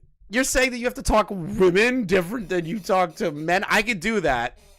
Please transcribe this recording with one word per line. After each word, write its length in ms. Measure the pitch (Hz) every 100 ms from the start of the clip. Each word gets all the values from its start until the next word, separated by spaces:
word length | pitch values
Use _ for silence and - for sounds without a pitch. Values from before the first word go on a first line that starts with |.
| _ _ -
you're 140 | 202
saying 280 | 175 262 262
that 60 | 247
you 80 | 240
have 100 | 247
to 80 |
talk 240 | 220 214 208
women 720 | 202 151 135 185 175 233 254 202
different 440 | 185 175 247 170
than 160 | 180 160
you 140 | 214
talk 360 | 175 190 180 -
to 160 | 202
men? 320 | 147 156 180 196
I 120 | 185
could 180 | 220 214
do 200 | 180 220
that. 360 | 156 123 120 - -